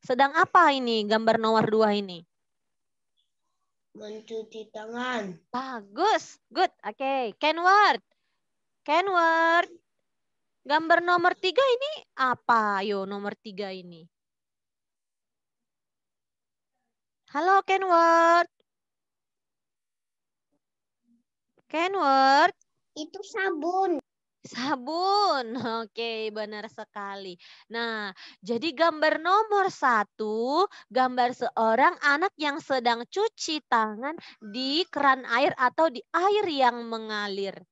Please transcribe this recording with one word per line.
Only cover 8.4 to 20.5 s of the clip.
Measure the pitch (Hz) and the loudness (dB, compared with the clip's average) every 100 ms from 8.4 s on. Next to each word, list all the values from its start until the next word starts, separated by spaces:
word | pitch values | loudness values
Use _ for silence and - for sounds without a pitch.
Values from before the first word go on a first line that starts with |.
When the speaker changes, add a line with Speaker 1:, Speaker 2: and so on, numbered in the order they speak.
| _ _ _ _ | _ _ _ _
Speaker 1:
Kenward. | - 311 381 359 330 330 330 339 349 349 _ _ _ _ _ _ _ _ | -2 0 2 2 2 2 4 2 0 -6 _ _ _ _ _ _ _ _
Gambar | - 302 320 339 | -2 -2 2 2
nomor | 349 359 349 | 4 2 2
tiga | 370 370 415 | 0 -2 0
ini | 539 494 554 622 - | 2 2 -2 -8 -16
apa? | - 262 240 - 233 214 196 | -4 -2 -2 0 2 2 -2
Ayo, | 202 202 | -4 -6
nomor | 190 202 202 | -6 -8 -8
tiga | - 226 190 202 | -10 -16 -12 -12
ini. | 190 175 170 165 _ _ _ _ _ _ _ _ _ _ _ _ _ _ _ _ _ _ _ _ _ _ _ _ _ _ _ _ _ _ _ _ | -12 -16 -20 -20 _ _ _ _ _ _ _ _ _ _ _ _ _ _ _ _ _ _ _ _ _ _ _ _ _ _ _ _ _ _ _ _
Halo, | 277 339 392 | -4 2 2
Kenward. | 392 381 381 339 330 330 330 339 339 _ _ _ _ _ _ _ _ _ _ _ _ _ _ _ _ _ _ _ _ | 2 -2 2 4 6 6 6 4 2 _ _ _ _ _ _ _ _ _ _ _ _ _ _ _ _ _ _ _ _